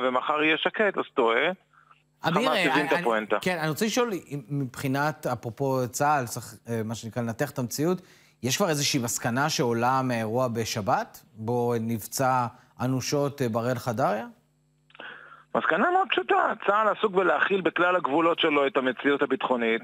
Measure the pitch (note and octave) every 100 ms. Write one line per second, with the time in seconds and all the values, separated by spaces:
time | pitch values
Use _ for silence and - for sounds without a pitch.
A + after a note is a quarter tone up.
0 | B2+ B2+ - D3+ D#3 D3+ F3+ - G#3 D3+
1 | - - A#2 A#2 D#3 F#3 _ _ _ -
2 | _ _ - E3+ B3+ G#3+ F3 - D3 C#3+
3 | A#2+ A2 G#2+ G#2 F#3 F3 D#3 D3 A3 B3
4 | A#3+ F3 - C#3+ C3+ C#3+ C3 - C#3 C3+
5 | D3+ D3+ D3 A#2+ A#2+ - C#3 C3 B2 -
6 | C#3+ D3 A#2 B2+ G#2+ A2 - A#2 A2 A2
7 | A2+ B2 A#2 A2 C#3+ - A#2+ - D#3+ F#3
8 | - - _ _ A#2+ - G3 D3 C#3 C#3
9 | A#2 - C3 A#2+ D3+ D3 B2 A#2 A#2+ C3
10 | B2+ A#2 A2 A#2+ B2+ A#2 A2 A#2 G2 E3+
11 | A3+ - - G#2+ A2 A#2+ A#2+ A#2+ A2+ A2+
12 | - - B2+ B2+ A#2+ - _ - B2+ C3
13 | - D3 C#3+ C#3 B2 A#2 A#2+ A#2+ - A#2
14 | D#3 G#3+ A#3+ - _ _ _ _ _ -
15 | - - - - _ A#2 - E3 E4 F#4
16 | D#4 - F#4 F#4+ E4 - - G#3 G#3+ F3
17 | G#3+ F#3 F3+ D3 - F#3+ F3 - F3 F3+
18 | D3 D3 E3 - E3 D3 C#3 C#3 C3 A#2
19 | C#3 C#3+ C#3 C3 - B2 A2+ A2+